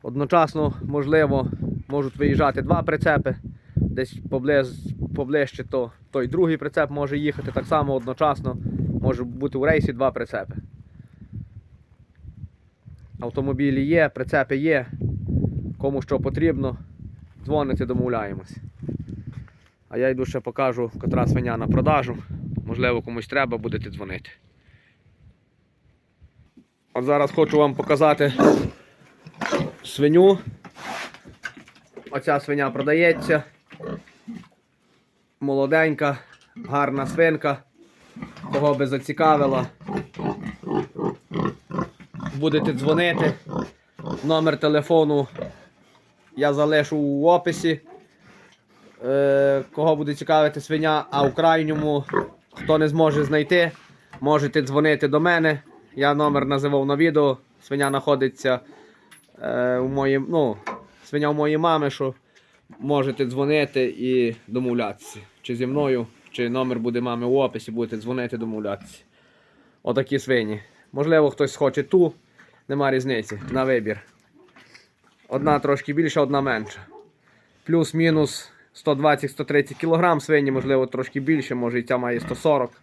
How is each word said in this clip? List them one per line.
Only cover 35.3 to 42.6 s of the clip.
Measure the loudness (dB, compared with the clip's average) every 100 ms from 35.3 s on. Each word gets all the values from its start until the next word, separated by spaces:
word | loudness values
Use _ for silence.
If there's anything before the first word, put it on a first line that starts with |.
| _
Молоденька, | -2 0 2 4 2 2 -2 -2 -10 -20 _ -18 -4
гарна | 0 0 0 -4
свинка. | 2 2 2 -2 -4 _ _ -20 _ -20 -16 -16 -14 -4
Кого | 2 2
би | 2 0
зацікавила, | -2 -6 2 4 4 4 0 -2 -8 -10 -10 -10 -6 -6 -6 -10 -12 -4 -4 -4 -6 -6 -6 _ -4 -4 -6 _ -6 -6 _ -20 -12 -10 -2
будете | 0 2